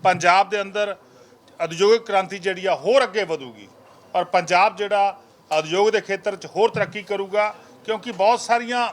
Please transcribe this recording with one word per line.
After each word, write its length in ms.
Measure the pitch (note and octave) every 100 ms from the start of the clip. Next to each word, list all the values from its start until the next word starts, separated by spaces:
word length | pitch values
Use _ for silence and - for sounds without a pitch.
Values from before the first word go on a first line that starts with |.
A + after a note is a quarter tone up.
ਪੰਜਾਬ 460 | F#3+ F3+ E3+ F#3 G3+
ਦੇ 100 | G#3
ਅੰਦਰ 340 | G3 G3 G#3 F#3+ _ - - _ _ _
ਉਦਯੋਗਿਕ 420 | E3 E3 G3+ A3+
ਕ੍ਰਾਂਤੀ 360 | A3+ G3 F#3 G3
ਜਿਹੜੀ 280 | F3+ F#3 F#3
ਆ 80 |
ਹੋਰ 300 | D3+ D3+ C4
ਅੱਗੇ 200 | B3 G3+
ਵਧੂਗੀ 440 | F#3 D#3 C3 G#2+ G2+ - - - _
ਔਰ 100 | F3+
ਪੰਜਾਬ 520 | F3 F#3 E3+ F3+ G#3 F#3+
ਜਿਹੜਾ 420 | G#3 G3+ G3 F#3 _ _ _
ਉਦਯੋਗ 380 | D#3 D#3 F3 G#3
ਦੇ 100 | G#3+
ਖੇਤਰ 360 | - G3 G3 G3
'ਚ 100 | D#3+
ਹੋਰ 240 | - A3
ਤਰੱਕੀ 320 | A3 G3+ G#3
ਕਰੂਗਾ, 520 | G3 G3+ G3 G3+ G#3+ G#3 - -
ਕਿਉਂਕਿ 280 | - G#3+ A#3+
ਬਹੁਤ 280 | F#3 G3 A#3+
ਸਾਰੀਆਂ 480 | - A#3+ A#3+ B3 A#3